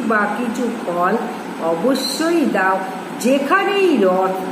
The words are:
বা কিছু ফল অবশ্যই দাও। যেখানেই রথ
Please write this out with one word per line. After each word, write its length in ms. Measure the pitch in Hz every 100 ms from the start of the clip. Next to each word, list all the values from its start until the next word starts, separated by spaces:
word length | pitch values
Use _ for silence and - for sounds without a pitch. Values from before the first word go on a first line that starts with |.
| 226
বা 100 | 220 202 220
কিছু 280 | 240 254 233 -
ফল 300 | 180 175 180 226 - - - - 165
অবশ্যই 680 | 170 233 277 - - 330 339 226 202
দাও। 220 | 190 190 - - - - 240
যেখানেই 640 | 277 - 381 381 403 370 254 185
রথ 300 | 185 - 370 -